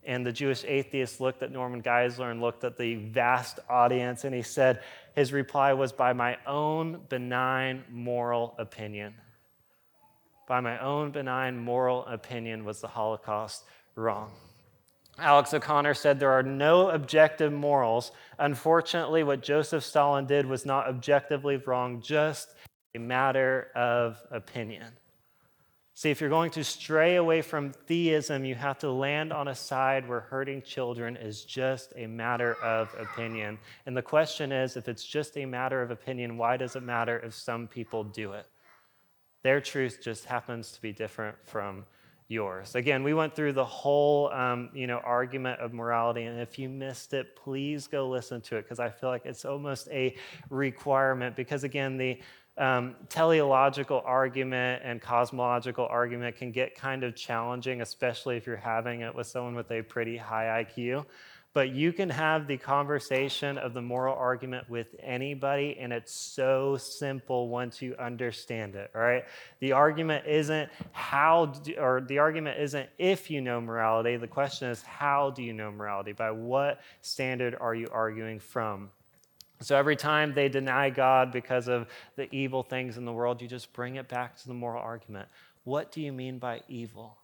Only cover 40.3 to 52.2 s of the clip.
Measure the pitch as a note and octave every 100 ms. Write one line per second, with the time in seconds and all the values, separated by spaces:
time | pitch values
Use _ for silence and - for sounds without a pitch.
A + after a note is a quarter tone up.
40.3 | B2 - A#2 A2 - A2 G2+ G#2+ - G#2+
41.3 | - - A2 G2+ F#2+ F#2 _ _ _ _
42.3 | A2+ G2+ F#2 G2 B2 B2 C3+ C#3 D#3 D#3
43.3 | D3+ D3+ C3+ B2 - C#3+ C#3+ D3 D3 C#3+
44.3 | C3+ B2+ B2 A#2+ C3+ B2+ A#2+ - A#2+ B2+
45.3 | C3 C3 B2 A#2+ A#2 A#2 A#2 A#2 A#2 A#2
46.3 | A#2+ A#2+ - C3 C3+ C3+ B2 - C#3 C3
47.3 | - - C3+ C#3 D3 C3+ C#3+ C3 B2+ B2
48.3 | A#2+ A2 A2+ G2+ A#2+ A#2+ - C3 B2+ C3+
49.3 | B2+ - C#3 C#3+ C3+ - C#3+ C3 - -
50.3 | - - C3+ C#3 - C#3+ C3+ C3+ C3 B2
51.3 | A#2+ B2+ C#3+ C#3 C#3 C3+ C3 B2+ B2+